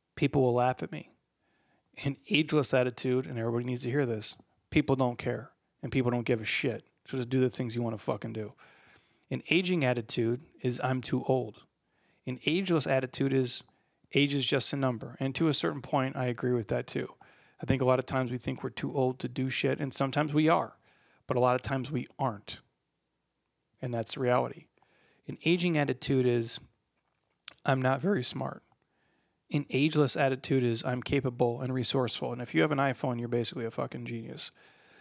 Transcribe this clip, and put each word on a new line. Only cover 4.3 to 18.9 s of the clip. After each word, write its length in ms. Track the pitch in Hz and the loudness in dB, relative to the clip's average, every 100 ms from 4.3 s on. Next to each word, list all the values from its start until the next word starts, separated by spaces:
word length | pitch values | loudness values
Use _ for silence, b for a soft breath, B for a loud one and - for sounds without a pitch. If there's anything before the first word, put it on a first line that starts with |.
| - _ _ _ | -12 _ _ _
"People 240 | 156 143 131 | 0 2 2
don't 240 | 123 - | 2 0
care, 320 | 127 117 - _ _ _ | -6 -6 -8 _ _ _
and 80 | 131 | -2
people 180 | 135 120 | 0 2
don't 160 | 120 113 | 0 0
give 160 | 117 | 0
a 40 | 107 | 0
shit. 380 | - 139 110 - _ - | 0 0 -4 -10 _ -8
So 120 | 135 | -6
just 120 | 120 | 0
do 100 | 131 | 2
the 120 | 127 | 2
things 240 | - 123 120 | 0 -4 -2
you 80 | |
wanna 160 | 117 107 | -4 -4
fucking 340 | - 113 113 | -4 -4 -4
do." 200 | 110 104 - b b b b b b b | -8 -8 -12 b b b b b b b
An 140 | 135 - | -8 0
aging 340 | 165 180 180 131 | 0 2 2 2
attitude 560 | 120 110 - 117 123 - _ | 2 -2 0 0 0 -6 _
is, 180 | 131 120 | -4 -2
"I'm 220 | 131 131 | -2 -2
too 220 | 117 127 - | 0 -2 0
old." 400 | 131 113 - _ _ _ _ _ _ - | 0 -2 -10 _ _ _ _ _ _ -10
An 140 | 127 - | -4 -2
ageless 400 | 175 185 165 135 | 0 2 0 2
attitude 440 | 131 131 - 135 | 0 0 -2 0
is, 320 | 135 127 - - _ _ _ _ | 2 0 -4 -12 _ _ _ _
"Age 200 | 135 143 | 2 2
is 140 | 143 123 | 2 0
just 260 | 139 - | 0 0
a 40 | 139 | 0
number." 380 | 131 117 123 120 | 0 -2 -8 -4
And 160 | 135 131 | -4 2
to 120 | 160 | 2
a 60 | |
certain 300 | 143 165 147 | 2 0 -4
point, 320 | - 139 131 135 | -2 -2 0 -2
I 100 | 127 | -2
agree 280 | 117 127 | -2 0
with 160 | 123 110 | 0 0
that 180 | 123 123 | -4 -2
too. 260 | 139 127 - b b b b | -6 -6 -10 b b b b
I 60 | 120 | 0
think 160 | 135 | 2
a 20 | 127 | 4
lot 140 | 127 | 4
of 80 | 131 | 2
times 240 | 135 123 | -2 -2
we 80 | 123 | -4
think 240 | - 131 | -6 -6
we're 80 | - | -6
too 200 | - 139 | -6 -4